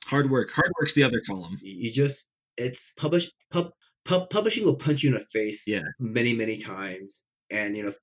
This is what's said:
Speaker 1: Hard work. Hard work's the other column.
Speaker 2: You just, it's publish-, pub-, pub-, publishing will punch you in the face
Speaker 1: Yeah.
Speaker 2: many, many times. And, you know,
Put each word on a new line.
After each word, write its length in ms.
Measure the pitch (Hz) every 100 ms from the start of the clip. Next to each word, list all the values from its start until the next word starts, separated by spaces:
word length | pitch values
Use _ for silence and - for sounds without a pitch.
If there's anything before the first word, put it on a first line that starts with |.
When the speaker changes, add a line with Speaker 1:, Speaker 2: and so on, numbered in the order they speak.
| -
Speaker 1:
Hard 240 | 135 139
work. 220 | 131 -
Hard 200 | - 143 175
work's 140 | 147
the 100 | -
other 180 | 135 117 -
column. 320 | 95 85 95
Speaker 2:
You 280 | 95 95 113
just, 380 | 117 143 139 - _ _ -
it's 360 | 123 127 - -
publish-, 360 | 156 175 170 _ _
pub-, 220 | 175 175 _ _ _ -
pub-, 240 | 180 180
publishing 360 | 208 214 220 202
will 100 | 135
punch 260 | 151 143
you 80 | 143
in 60 | 117
the 100 | -
face 300 | 110 107 104 -
Speaker 1:
Yeah. 160 | 104 78 -
Speaker 2:
many, 340 | 120 117 120
many 240 | 117 110 107
times. 680 | - 95 95 92 98 - _ _ _
And, 260 | 107 104 104
you 100 | 104
know, 60 | 101